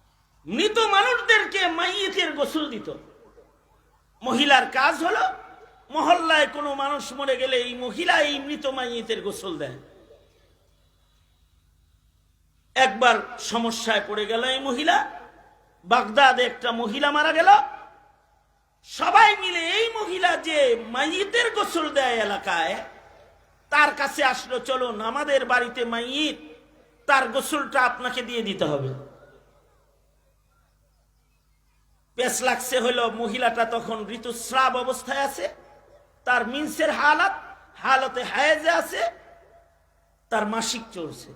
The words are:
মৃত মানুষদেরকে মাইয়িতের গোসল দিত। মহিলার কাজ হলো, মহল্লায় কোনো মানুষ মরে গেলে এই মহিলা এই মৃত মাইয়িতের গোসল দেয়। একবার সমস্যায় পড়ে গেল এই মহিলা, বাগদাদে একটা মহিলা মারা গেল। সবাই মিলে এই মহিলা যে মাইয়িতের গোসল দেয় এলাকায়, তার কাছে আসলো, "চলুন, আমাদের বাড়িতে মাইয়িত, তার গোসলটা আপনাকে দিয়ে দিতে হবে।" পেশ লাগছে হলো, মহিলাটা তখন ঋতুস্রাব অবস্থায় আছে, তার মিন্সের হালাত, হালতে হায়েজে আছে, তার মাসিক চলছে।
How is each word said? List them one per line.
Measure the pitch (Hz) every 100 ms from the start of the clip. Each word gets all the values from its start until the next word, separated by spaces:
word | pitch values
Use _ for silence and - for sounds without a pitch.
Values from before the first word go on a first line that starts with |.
| _ _ _ _ 147
মৃত | 226 415 440
মানুষদেরকে | 440 392 480 480 453 440 381 392 359
মাইয়িতের | 330 359 403 381 - 330
গোসল | 277 277 311 294
দিত। | 220 160 139 - - - - _ _ _ _ _ _ _ _
মহিলার | 247 233 285 262 -
কাজ | 254 285 320
হলো, | 339 427 762 - - - - _ _
মহল্লায় | 294 302 349 330 311 285
কোনো | 294 294 277
মানুষ | 277 285 -
মরে | 254 277 247
গেলে | 262 254
এই | 247 240
মহিলা | 247 202 349 339
এই | 294 285
মৃত | 277 302 277
মাইয়িতের | 262 247 240 214 208
গোসল | 190 - 196 156
দেয়। | 139 127 - - - - _ _ _ _ _ _ _ _ _ _ _ _ _ _ _ _ _ _ _ _ _ _ _ _ _ -
একবার | 254 247 247 220 - -
সমস্যায় | - 233 233 226 220 214 202
পড়ে | 208 208
গেল | 226
এই | 254 262
মহিলা, | 269 247 311 381 - - - - - _ _ _ 175
বাগদাদে | 240 208 220 269 247
একটা | 240 - 240
মহিলা | 233 233 262 285
মারা | 294 311
গেল। | 320 359 415 - - - - _ _ _ _ _ _ _ _
সবাই | - - 320 403 440 403
মিলে | 381 349 330
এই | 403 466
মহিলা | 440 370 370 349 330
যে | 320 302 262 233 220
মাইয়িতের | 247 302 359 403 466 480 440
গোসল | 392 330 302
দেয় | 277 254 233
এলাকায়, | 208 196 196 170 165 - - - - - - _ _ _ _
তার | 294 294 -
কাছে | 277 294
আসলো, | 269 254 - 254
"চলুন, | 247 262 247 208
আমাদের | 220 269 294 277 247
বাড়িতে | 247 240 254 233
মাইয়িত, | 233 240 277 311 - - - _ _ _ _ -
তার | 277 247
গোসলটা | 254 254 294 254 277
আপনাকে | 254 233 247 254
দিয়ে | 233 240
দিতে | 202 180 160
হবে।" | 143 131 131 - - - - _ _ _ _ _ _ _ _ _ _ _ _ _ _ _ _ _ _ _ _ _ _ _ _ _ _ _ -
পেশ | 247 -
লাগছে | 254 240 - 254
হলো, | 233 247 233
মহিলাটা | 220 233 240 240 226 226
তখন | 233 214 220 196
ঋতুস্রাব | 233 240 233 - 262 262 254
অবস্থায় | 247 247 - 277
আছে, | 277 - 349 - - - _ - _ _ -
তার | 247 226
মিন্সের | 277 302 - 320
হালাত, | - 285 302 381 - - - - -
হালতে | 220 262 262 247
হায়েজে | 208 208 294 302 320
আছে, | 330 330 381 679 - - - - - _ _ _ _ _ _ _
তার | 220 208
মাসিক | 226 226 240 -
চলছে। | 180 156 127 -